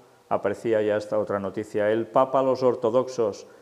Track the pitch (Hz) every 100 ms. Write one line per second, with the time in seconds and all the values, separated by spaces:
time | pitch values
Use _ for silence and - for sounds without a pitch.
0 | - _ - 104 98 101 120 107 107 104
1 | 104 107 98 101 98 110 104 107 104 110
2 | 110 131 131 139 135 127 131 113 113 123
3 | 127 - 107 95 - -